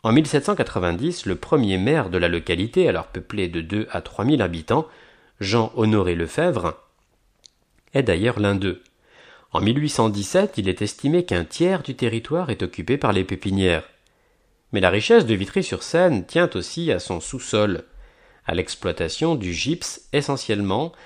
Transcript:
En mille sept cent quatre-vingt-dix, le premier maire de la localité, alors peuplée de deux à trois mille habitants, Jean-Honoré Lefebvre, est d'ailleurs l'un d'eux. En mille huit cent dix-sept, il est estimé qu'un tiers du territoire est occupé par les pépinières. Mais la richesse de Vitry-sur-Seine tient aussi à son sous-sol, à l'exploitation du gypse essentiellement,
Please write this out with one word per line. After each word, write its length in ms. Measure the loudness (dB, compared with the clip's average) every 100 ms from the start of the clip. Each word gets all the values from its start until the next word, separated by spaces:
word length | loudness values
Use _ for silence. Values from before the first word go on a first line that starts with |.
En 100 | 2
mille 140 | 4 4
sept 180 | 2
cent 120 | 0 0
quatre-vingt-dix, 680 | -2 -2 0 0 -2 -4
le 120 | -6 -6
premier 420 | 0 2 2 2
maire 320 | 2 0 0
de 80 | 0
la 100 | 0
localité, 600 | 0 0 -2 0 2 2
alors 180 | 2 -4
peuplée 420 | -10 -8 -4 -4
de 120 | -4
deux 260 | -4 -4 -4
à 100 | -6
trois 220 | -8 -2
mille 180 | 2 2
habitants, 440 | 2 -2 0 0 0 -8 -20 _ _ -10
Jean-Honoré 760 | 0 2 2 2 2 4 2 0
Lefebvre, 580 | -2 0 0 0 -2 -6 _ _ _ _ _ _ -20 _ _ _ _
est 80 | -2
d'ailleurs 380 | 0 2 0 0
l'un 160 | 0 0
d'eux. 260 | -2 -4 -10 _ _ _ -20 -20 _
En 80 | 0
mille 200 | 2 2
huit 80 | 0
cent 200 | 2 2
dix-sept, 460 | 0 0 2 2 0
il 120 | -2
est 140 | -2
estimé 420 | -4 -2 0 2
qu'un 200 | 2 -2
tiers 380 | -2 0 0 0
du 120 | -4
territoire 560 | -4 -2 -2 -4 -4 -2
est 140 | -4
occupé 340 | -4 -4 -2 0
par 140 | 2
les 100 | 0
pépinières. 640 | 0 -4 -2 2 2 2 -2 _ _ _ _ _ _ _ _
Mais 80 | 2
la 100 | 2
richesse 360 | 4 6 6 6
de 80 |
Vitry-sur-Seine 920 | 2 0 -2 -2 -4 -2 2 4 2 0
tient 240 | 0 0
aussi 360 | 0 -6 -4 -2
à 80 | -2
son 220 | -2 -6
sous-sol, 640 | -6 -10 -2 0 2 0 -6 -20 -20 _ _ _ -4
à 80 |
l'exploitation 840 | -4 -4 -6 -6 -4 -4 -2 -2 0
du 180 | -4
gypse 540 | -4 -4 -4 -6 -14 -6
essentiellement, 800 | -4 -2 -4 -2 -2 0 -2 -2 -8